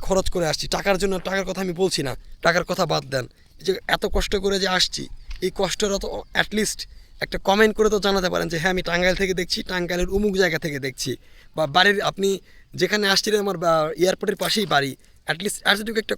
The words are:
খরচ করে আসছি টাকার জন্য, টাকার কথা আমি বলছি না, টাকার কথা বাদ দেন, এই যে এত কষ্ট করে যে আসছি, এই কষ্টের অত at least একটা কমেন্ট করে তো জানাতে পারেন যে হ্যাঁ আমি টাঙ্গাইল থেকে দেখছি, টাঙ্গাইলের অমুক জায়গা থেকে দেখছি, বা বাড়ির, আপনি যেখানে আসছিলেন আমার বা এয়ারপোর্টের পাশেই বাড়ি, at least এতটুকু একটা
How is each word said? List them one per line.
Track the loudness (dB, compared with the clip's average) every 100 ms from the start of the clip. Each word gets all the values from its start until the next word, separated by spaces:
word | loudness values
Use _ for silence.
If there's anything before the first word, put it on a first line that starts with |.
| 2
খরচ | 2 2
করে | 2 0
আসছি | 0 -2 -2
টাকার | 0 2
জন্য, | 2 0 -2
টাকার | -2 -2
কথা | -2 -4
আমি | 0
বলছি | 0 0 -2
না, | -6 -12 -2
টাকার | 2 2 0
কথা | 0 0
বাদ | 0 -2
দেন, | -4 -6 -12 -20 -6
এই | -4
যে | -2 0 0
এত | 0 0
কষ্ট | 0 -2
করে | 0 0
যে | 0 2
আসছি, | 0 -2 -10 -12 -12 -6
এই | -4 -2
কষ্টের | -2 0 -2 -2
অত | -4 -8 -2 -2
at | 0 0
least | -2 -4 -10 -16 -20 -10
একটা | -6 -2 2
কমেন্ট | 6 4 4
করে | 2
তো | 2 2
জানাতে | 2 2
পারেন | 0 -2
যে | 0
হ্যাঁ | 0
আমি | 0 0
টাঙ্গাইল | 2 2 2
থেকে | 0 -2
দেখছি, | -4 -4 -4
টাঙ্গাইলের | -4 -2 -2 0 2
অমুক | 2 4
জায়গা | 2 2
থেকে | -2 -4 -6
দেখছি, | -4 -6 -6 -10 -20 -10 -4
বা | 0 4
বাড়ির, | 4 2 -2
আপনি | 0 -2 -2 -6 -20 -14 -4
যেখানে | 0 2 2
আসছিলেন | 2 2 0
আমার | 0 0
বা | 2 2 2 2
এয়ারপোর্টের | 2 2 -2 -2
পাশেই | 0 0 2
বাড়ি, | 2 0 -4 -14 -10 -6
at | -4
least | -4 -2 0
এতটুকু | 0 -2 -4
একটা | -4